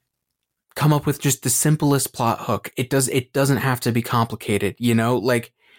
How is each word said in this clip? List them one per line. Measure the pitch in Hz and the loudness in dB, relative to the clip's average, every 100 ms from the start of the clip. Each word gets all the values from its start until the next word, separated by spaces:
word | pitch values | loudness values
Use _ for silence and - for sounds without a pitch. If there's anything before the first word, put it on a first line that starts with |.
| _ _ _ _ _ _ _ - | _ _ _ _ _ _ _ 0
come | 151 | 2
up | 147 147 | 2 0
with | 139 | -2
just | 143 - | -2 -2
the | 127 | -2
simplest | - 156 151 147 139 - | 0 2 2 2 2 0
plot | - 117 - | -2 -2 0
hook. | - 104 - - | -2 -4 -4 -6
It | 123 | -2
does, | 135 131 | 0 0
it | 135 - | -2 -2
doesn't | 143 139 127 | 0 2 2
have | 135 123 | 0 -2
to | 123 | -2
be | 117 | -2
complicated, | 113 120 113 107 - 101 101 - | 0 0 0 -4 -4 -2 -2 -2
you | 120 | 0
know, | 113 113 123 | 2 2 0
like, | 113 120 117 _ _ | 0 -2 -4 _ _